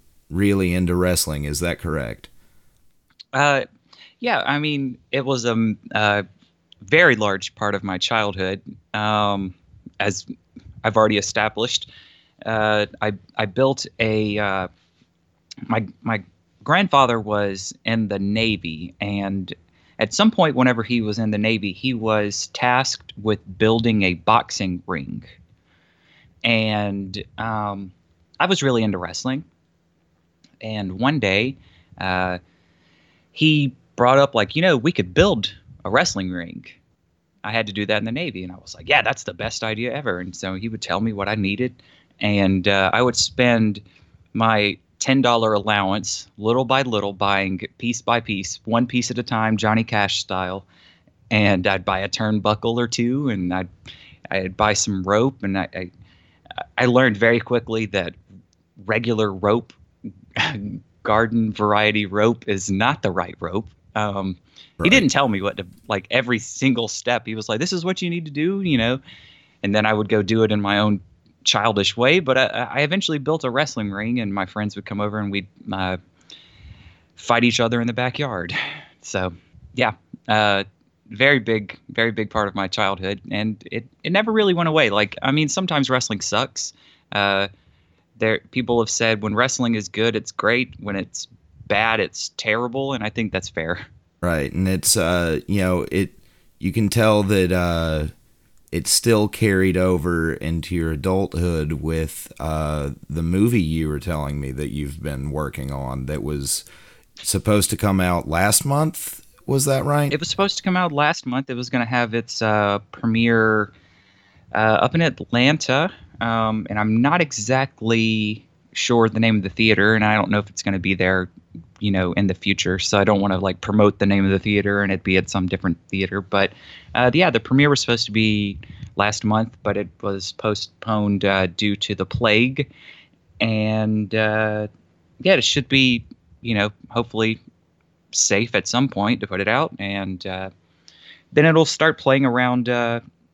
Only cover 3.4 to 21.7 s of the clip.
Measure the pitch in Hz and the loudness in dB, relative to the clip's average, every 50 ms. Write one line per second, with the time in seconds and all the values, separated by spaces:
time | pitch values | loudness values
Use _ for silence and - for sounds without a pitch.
3.4 | 143 147 139 135 - - _ _ _ _ _ - - - _ - 240 240 208 131 | 2 4 2 2 -2 -4 _ _ _ _ _ -20 -20 -20 _ -6 -4 0 0 0
4.4 | - - 143 147 151 151 147 143 139 131 123 - _ _ - 139 131 135 135 123 | 0 0 0 0 0 -2 -2 -2 -4 -4 -6 -10 _ _ -4 -4 -2 0 -2 0
5.4 | 113 120 113 113 113 110 107 - - - - 107 107 104 101 104 95 98 _ _ | 0 0 0 2 2 0 0 -4 -6 -6 -2 0 2 2 2 0 -2 -4 _ _
6.4 | _ _ _ _ _ _ - - 101 92 143 160 180 156 120 107 107 101 95 98 | _ _ _ _ _ _ -20 -18 -6 0 4 6 6 6 6 4 2 0 0 -2
7.4 | 95 - _ - 110 104 101 98 98 98 92 90 - - 117 113 107 101 95 98 | -4 -8 _ -4 -4 -2 -2 -2 -4 -4 -6 -4 -2 -2 0 0 0 0 -2 -4
8.4 | 92 92 98 98 - - - - _ _ - 107 107 107 107 104 104 101 101 98 | -4 -4 -4 -6 -8 -14 -20 -20 _ _ -6 -4 -2 0 0 2 0 0 0 -2
9.4 | 95 92 90 _ _ _ - - - - _ - 98 104 92 - - - - - | -4 -6 -10 _ _ _ -20 -20 -20 -14 _ -4 -2 -2 -2 -4 -8 -14 -18 -18
10.4 | _ _ - - - - - - - 117 104 110 110 110 107 101 98 - - 107 | _ _ -20 -20 -20 -20 -12 -4 -4 0 2 4 4 4 4 0 -2 -2 -2 -2
11.4 | 107 110 - 104 113 127 - - - - - - - - _ _ _ _ _ - | -2 -2 -2 -2 -4 -2 -4 -6 -8 -10 -20 -20 -20 -20 _ _ _ _ _ -12
12.4 | - 110 113 110 107 107 107 104 104 - - - 107 107 101 92 _ _ _ - | -8 -4 -2 0 0 2 2 0 0 -2 -4 -6 -4 -4 -4 -6 _ _ _ -4
13.4 | 110 101 90 127 135 135 135 - - - _ - 113 110 110 107 107 104 104 104 | -4 -4 0 0 2 2 2 -2 -6 -10 _ -2 -2 0 0 0 0 0 -2 -2
14.4 | 104 101 95 95 92 87 _ _ _ _ _ _ _ _ _ _ _ _ _ _ | -2 -2 -2 -2 -4 -6 _ _ _ _ _ _ _ _ _ _ _ _ _ _
15.4 | _ - - - - - 113 113 104 92 - _ - 117 113 104 95 _ _ _ | _ -20 -20 -12 -6 -2 -2 -2 -2 -4 -10 _ -6 -4 -4 -4 -6 _ _ _
16.4 | _ _ _ _ - - 156 185 202 175 - 139 131 120 120 113 104 104 104 104 | _ _ _ _ -2 0 2 2 2 4 4 4 6 6 4 0 0 0 0 0
17.4 | 104 98 95 95 - - - _ - 113 113 113 110 98 101 98 98 98 104 110 | 0 0 -2 -6 -10 -14 -14 _ -4 -2 0 0 0 0 -2 -2 -2 0 0 2
18.4 | 113 113 107 92 - 82 80 76 87 87 - - 101 101 101 101 98 98 98 98 | 2 2 0 -2 -4 -8 -10 -10 -10 -12 -10 -8 -6 -4 -4 -4 -4 -2 -4 -4
19.4 | 92 - - - _ _ _ _ _ _ _ - 117 110 - - 208 220 - - | -6 -8 -12 -16 _ _ _ _ _ _ _ -4 -4 -2 2 2 2 4 4 4
20.4 | 170 156 131 127 123 127 120 113 110 120 123 117 110 107 101 110 113 107 107 104 | 2 2 4 4 4 4 4 2 0 -2 -2 -2 -2 -2 -2 -2 -2 -2 0 0
21.4 | 107 110 113 104 98 98 | 2 2 0 0 -2 -4